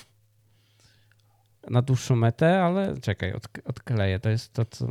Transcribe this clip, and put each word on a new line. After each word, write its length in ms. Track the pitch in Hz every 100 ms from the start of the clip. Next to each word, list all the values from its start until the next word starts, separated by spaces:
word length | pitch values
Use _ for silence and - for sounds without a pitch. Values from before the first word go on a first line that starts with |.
| - _ _ _ _ _ _ _ _ _ _ _ _ _ _ _ -
na 120 | 120
dłuższą 340 | 131 127 - 120
metę, 460 | 113 - 160 190
ale 380 | 175 185 196 135
czekaj, 320 | 117 98 95 107
odk-, 260 | - - -
odkleję. 560 | - - 117 98 95
To 80 | 113
jest 240 | 110 -
to, 120 | - 113
co, 220 | - 120